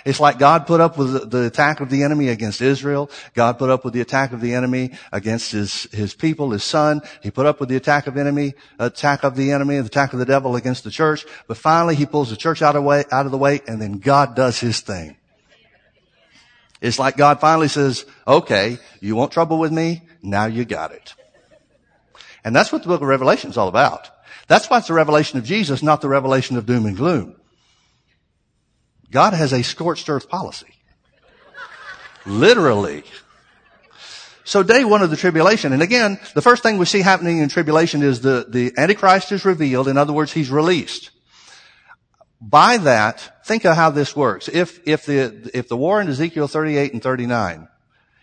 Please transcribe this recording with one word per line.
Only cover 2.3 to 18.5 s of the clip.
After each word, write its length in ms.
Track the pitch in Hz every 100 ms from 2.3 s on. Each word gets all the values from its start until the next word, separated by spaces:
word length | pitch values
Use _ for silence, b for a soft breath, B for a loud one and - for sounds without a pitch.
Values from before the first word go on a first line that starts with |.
| 113 110 101
Israel. 480 | 127 139 139 143 143 B B
God 240 | - 117 120
put 120 | 131
up 160 | 131 127
with 80 |
the 80 | 120
attack 320 | 117 135 135
of 80 | 120
the 120 | 120
enemy 380 | 123 127 127 127 127 B
against 400 | 101 104 113 -
his, 320 | 107 101 - -
his 220 | 107 104
people, 380 | - 160 160 139
his 120 | 104
son. 380 | - 160 151 151 B B
He 80 | 104
put 140 | - 143
up 140 | 147
with 100 | 131
the 60 | 131
attack 300 | 139 147 139
of 100 | 135
enemy, 360 | 143 143 143 135 b -
attack 460 | 120 - 147 139
of 120 | 139 131
the 160 | 135
enemy, 260 | 143 139 143
the 80 | 113
attack 280 | 143 139
of 60 | 123
the 60 | 123
devil 300 | 139 135 123
against 280 | 127 123
the 80 | 107
church. 340 | - 156 151 - B -
But 100 | 110
finally, 380 | 156 165 170 147
he 100 | 143
pulls 240 | 151 127
the 60 | 107
church 260 | 165 156
out 140 | 151 143
of 80 |
way, 220 | 143 143 143
out 140 | 135 139
of 60 |
the 60 | 135
way, 240 | 139 143 -
and 140 | 110
then 180 | 107 101
God 360 | 113 139 135 120
does 240 | 131 113
his 220 | 120 107
thing. 360 | - 95 80 - _ _ _ _ _ _ _ _ _ _ _ b b b b b
It's 180 | 120 117
like 180 | 135 135
God 220 | 143 143
finally 300 | 156 160 151
says, 360 | 147 139 123 - B -
"Okay, 500 | 147 160